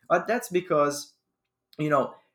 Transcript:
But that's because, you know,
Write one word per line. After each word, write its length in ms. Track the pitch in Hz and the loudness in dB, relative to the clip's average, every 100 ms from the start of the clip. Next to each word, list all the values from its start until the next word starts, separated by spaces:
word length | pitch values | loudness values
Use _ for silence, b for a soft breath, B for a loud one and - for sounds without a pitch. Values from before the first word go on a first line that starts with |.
| b | b
But 200 | 175 180 | 0 0
that's 200 | 240 - | -4 -2
because, 640 | 180 180 151 143 143 - _ _ _ _ _ _ - | -4 0 2 2 0 -10 _ _ _ _ _ _ -6
you 120 | 151 | 0
know, 240 | 143 120 B B | 0 0 B B